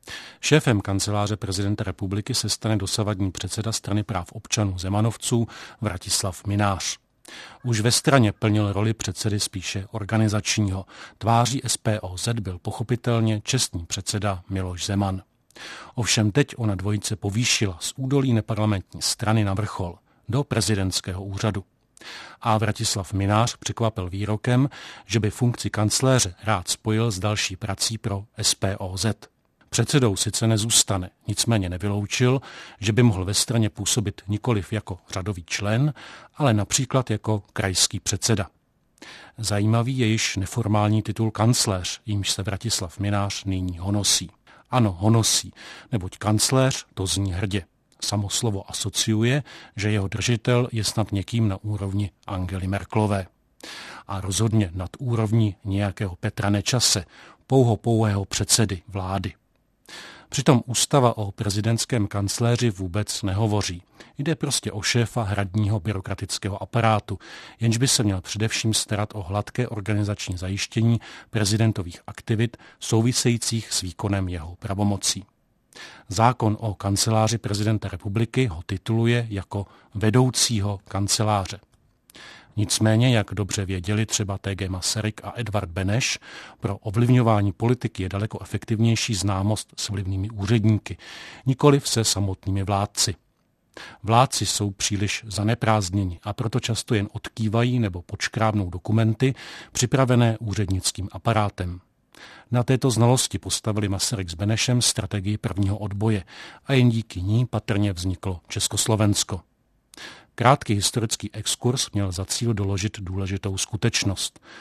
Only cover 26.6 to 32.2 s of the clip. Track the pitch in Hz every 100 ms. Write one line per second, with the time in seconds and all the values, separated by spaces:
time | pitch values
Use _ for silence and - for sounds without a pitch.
26.6 | - - 110 110 117 95 101 104 - 92
27.6 | 98 98 - 110 107 98 107 - 107 -
28.6 | 98 101 95 92 107 - - _ _ _
29.6 | - - 110 147 120 92 107 - 113 110
30.6 | 113 - - 98 90 _ - 104 - 110
31.6 | 92 87 101 101 101 -